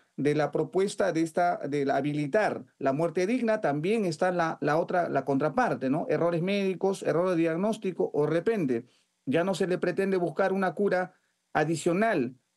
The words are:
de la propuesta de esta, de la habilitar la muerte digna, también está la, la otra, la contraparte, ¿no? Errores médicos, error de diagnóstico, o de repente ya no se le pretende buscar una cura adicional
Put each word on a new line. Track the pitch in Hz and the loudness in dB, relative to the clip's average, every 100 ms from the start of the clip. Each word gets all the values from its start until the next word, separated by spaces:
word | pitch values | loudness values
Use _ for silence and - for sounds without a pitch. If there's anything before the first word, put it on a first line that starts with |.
| _ - | _ -4
de | 143 | 0
la | 147 147 | 0 0
propuesta | 156 156 185 196 - - | -2 0 0 0 0 0
de | 160 | 0
esta, | 165 185 175 - | 0 0 0 0
de | - 143 | -4 -2
la | 139 | 0
habilitar | 139 143 147 151 214 190 120 - - | 0 0 -2 0 2 0 -2 -10 -4
la | 139 | 0
muerte | 135 170 165 | 0 0 0
digna, | 180 254 226 214 | 0 0 0 0
también | 208 151 165 226 | 0 0 0 0
está | 190 156 185 | 0 0 0
la, | 175 165 151 | 2 0 0
la | 147 151 | 0 0
otra, | 175 180 170 | 2 0 0
la | 139 | -2
contraparte, | - 135 151 156 226 143 135 | 0 0 0 0 0 0 -2
¿no? | 147 - | -2 0
Errores | 151 170 170 | 0 0 0
médicos, | 180 202 190 180 190 190 | 0 0 -2 0 -2 -2
error | - 151 185 | 0 0 2
de | 170 | 2
diagnóstico, | 165 160 208 220 190 175 - | 0 0 -2 -2 -4 -2 -2
o | 147 147 | 0 0
de | |
repente | 160 170 226 143 117 117 _ _ _ - | 2 0 0 0 -2 -4 _ _ _ -2
ya | 143 | 0
no | 185 | 0
se | 185 185 | 0 -2
le | 180 | 0
pretende | 175 170 196 190 | 0 0 0 0
buscar | 175 151 190 | 0 0 0
una | 190 190 | 0 -2
cura | 160 202 180 180 - _ _ _ | 0 0 0 -2 -8 _ _ _
adicional | - 156 160 180 175 226 190 123 - _ | -2 0 0 0 2 2 0 -2 -6 _